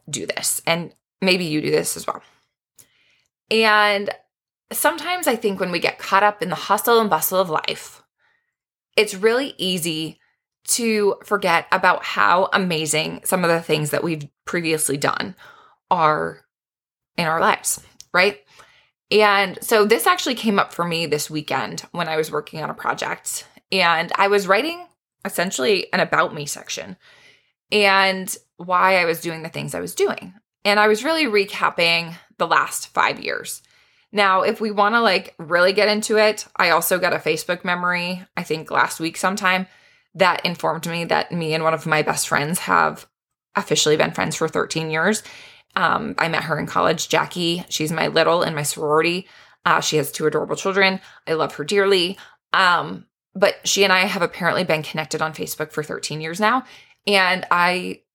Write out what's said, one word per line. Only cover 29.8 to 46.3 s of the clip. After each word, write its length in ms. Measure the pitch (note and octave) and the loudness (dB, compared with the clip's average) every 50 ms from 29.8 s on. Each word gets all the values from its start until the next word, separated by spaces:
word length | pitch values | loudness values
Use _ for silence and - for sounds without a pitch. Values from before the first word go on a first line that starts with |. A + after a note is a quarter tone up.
| F3+ F3 - | -8 -6 -2
doing. 380 | - F#4+ G4+ - - - F#3 F#3 _ _ _ _ _ - | 0 0 0 0 -4 -10 -16 -20 _ _ _ _ _ 0
And 140 | G3+ G3+ G#3 | 2 4 4
I 80 | G#3 G#3+ | 4 4
was 160 | G#3+ G#3+ B3 | 4 2 0
really 220 | D4+ E4 D#4+ D#4 | 0 0 0 2
recapping 920 | B3 G#3 G#3 G3 G3 - - F3+ D#3 - - E3+ E3 E3+ E3 E3+ E3 E3+ - - _ _ - | 2 2 2 0 0 -2 -2 -2 -2 0 2 2 2 2 0 -2 -6 -10 -16 -20 _ _ -4
the 100 | F3 E3 | -2 0
last 400 | E3 D3 C#3+ - - - - - | 2 2 0 0 -4 -10 -10 -6
five 300 | - - - A2+ C#3+ - | -2 0 0 0 0 -4
years. 420 | - - - - - - - - _ _ _ _ _ _ _ _ _ _ | -6 -6 -6 -6 -8 -10 -14 -14 _ _ _ _ _ _ _ _ _ _
Now, 300 | - G3+ G3+ G3 F#3+ F#3+ | 0 2 2 4 4 4
if 180 | - - A3 - | 2 0 0 -2
we 120 | G#3+ A3 | -4 -2
wanna, 300 | G#3 G3+ G3+ G3+ A3 A#3 | 0 2 2 2 4 2
like, 340 | A#3 G#3 F#3 F#3 F#3+ - - - | 4 4 2 0 -2 -6 -14 -14
really 340 | E3 D3 F3 F3 F3 F#3 | -6 0 2 4 4 4
get 160 | F#3+ G3+ G3+ G#3 | 4 4 4 4
into 300 | G#3 G#3 A3 - A3 G#3+ | 2 0 0 0 2 4
it, 300 | G#3+ G#3+ G#3 G#3+ - - - | 4 4 2 0 -6 -8 -2
I 160 | - F#3 F3 | 0 2 4
also 260 | E3 E3 E3+ - F#3+ F3+ | 4 4 2 2 0 2
got 160 | F3+ F3 - | 2 0 0
a 40 | D#3 | 0
Facebook 460 | - - D#3+ D#3 - - F3+ F3 - | 0 -2 -2 -2 -2 -4 -6 -4 -2
memory, 640 | F#3+ F3+ F3+ F3+ F3+ F3+ F3 F3 F3 F#3 F3+ F#3+ - - | -4 -2 -2 0 -2 -2 -2 -2 -4 -6 -8 -10 -12 -10
I 60 | - | -8
think 300 | F3 - D#3 D#3+ D3+ - | -6 -4 -6 -6 -6 -2
last 280 | C#3+ C3+ B2+ E3+ - - | 0 0 0 0 0 -4
week 180 | E3 E3 E3 - | -6 -6 -4 -4
sometime, 500 | - F#3 F#3+ G#3 G#3 F#3 F#3 F#3 F#3+ - _ _ _ _ _ _ _ _ - | -4 -2 -2 -2 0 0 0 0 -2 -6 _ _ _ _ _ _ _ _ 0
that 280 | F3 G3 F3+ E3+ - - | 2 2 2 2 0 -2
informed 440 | E3+ E3+ - - D#3+ D#3+ E3 D#3+ E3+ | -4 -4 -2 -2 -4 -2 -4 -4 -6
me 180 | E3+ E3+ E3+ | -6 -4 -2
that 260 | E3 E3 D#3 - - | 0 0 0 0 -2
me 220 | - F3 E3 D#3 D#3 | -4 -4 -4 -2 -2
and 100 | D#3+ D#3+ | -2 0
one 120 | D#3+ D#3+ | 0 -2
of 100 | D#3 D3+ | -2 -2
my 160 | E3 D3+ D3+ | -2 0 0
best 260 | D3+ D3+ D3+ D3+ - - | 0 0 -2 -4 -2 -2
friends 300 | - - - D3+ F3 - | -2 -2 -2 -2 -4 -4
have 460 | - F#3 F#3 - - - E3 - - _ _ _ _ _ _ _ _ _ - | -2 2 2 4 4 2 0 -4 -14 _ _ _ _ _ _ _ _ _ -8
officially 420 | G#3 - - D#3 C#3+ - D3+ D3+ D#3 | -6 -4 -2 0 0 2 2 2 2
been 140 | - D#3 | 2 0
friends 240 | E3+ - F#3 F3 D3+ | 0 -2 -4 -4 -4
for 120 | - E3 D#3+ | -4 -4 -4
thirteen 420 | - F3+ D#3+ - - D#3+ D#3+ D#3+ | -2 -4 -4 -4 -4 -6 -6 -4
years. 320 | D#3 D#3+ D#3+ F#3+ A3 G#3+ - - - - - - - - _ _ - | -2 0 0 0 0 -2 -4 -10 -18 -20 -20 -20 -20 -20 _ _ -4
Um, 400 | F#3+ F3+ D#3+ - F3+ - - - - | -2 0 0 0 -2 -4 -4 -4 -2
I 100 | - | -2
met 180 | E3 | -2